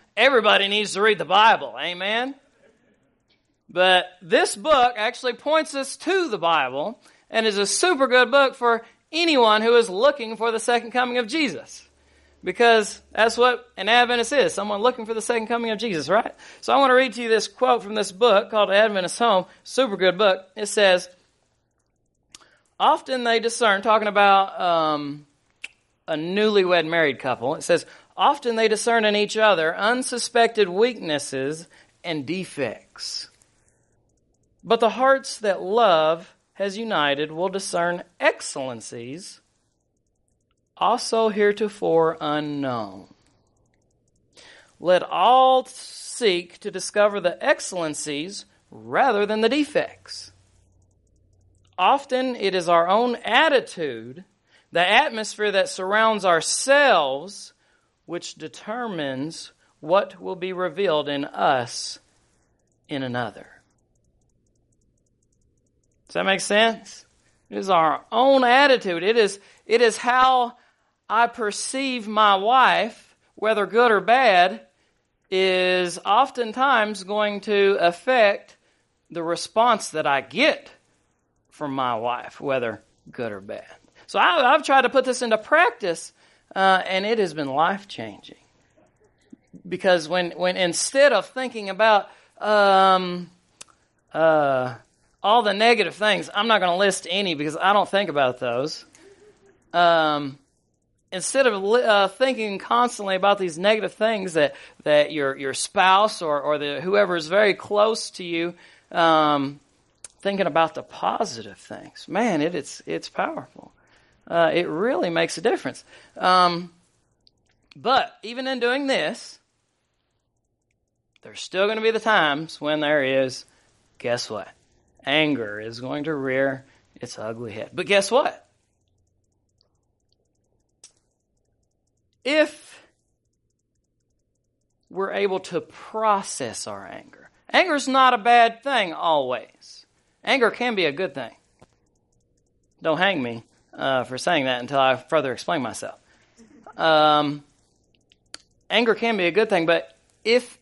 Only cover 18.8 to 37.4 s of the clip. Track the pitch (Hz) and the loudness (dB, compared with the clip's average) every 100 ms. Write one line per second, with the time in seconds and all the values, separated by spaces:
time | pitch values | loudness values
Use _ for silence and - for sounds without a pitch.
18.8 | 220 202 175 - 240 190 175 - - - | 4 2 -4 0 2 2 0 -12 -6 -2
19.8 | 254 190 185 175 208 185 - - 208 - | 0 2 0 4 2 2 -4 -10 -4 2
20.8 | 202 180 - - _ _ _ _ _ _ | 4 4 0 -16 _ _ _ _ _ _
21.8 | _ _ _ _ _ - _ _ _ _ | _ _ _ _ _ -20 _ _ _ _
22.8 | 233 311 285 262 233 233 226 233 226 196 | 2 2 -2 -4 0 0 0 0 0 2
23.8 | 214 220 214 202 202 196 196 165 180 165 | 2 2 2 4 6 4 2 -2 0 0
24.8 | 156 151 143 147 147 _ _ _ - _ | 0 -2 -6 -12 -16 _ _ _ -20 _
25.8 | _ _ - 151 165 196 214 208 180 175 | _ _ -8 -6 -4 0 2 2 4 2
26.8 | 156 170 151 120 139 117 120 160 - 170 | 2 0 0 0 -4 -4 -4 -6 0 0
27.8 | - - _ - 202 277 240 226 220 208 | 0 -18 _ 0 0 0 -2 0 0 0
28.8 | - 233 214 208 208 214 220 180 160 185 | 0 2 2 0 -2 2 2 4 0 -2
29.8 | 202 247 254 240 - 240 226 226 196 185 | -2 -2 -4 -6 -2 2 2 2 0 2
30.8 | 240 233 170 147 - 135 135 156 170 _ | 0 0 -4 -4 -4 -6 -6 -8 -14 _
31.8 | _ _ 170 156 127 113 - - 123 98 | _ _ -8 -8 -6 -8 -8 -6 -6 -6
32.8 | _ - - - - _ _ _ _ _ | _ -14 -12 -12 -14 _ _ _ _ _
33.8 | _ _ _ _ _ _ _ _ 175 226 | _ _ _ _ _ _ _ _ -2 0
34.8 | 226 202 262 269 269 - 214 180 180 220 | 0 2 2 2 -2 -6 -4 -4 -2 2
35.8 | 220 160 156 165 185 _ _ _ 196 196 | 4 4 2 -2 -6 _ _ _ -8 -6
36.8 | 226 180 147 139 151 156 | -6 -2 0 -2 -4 -6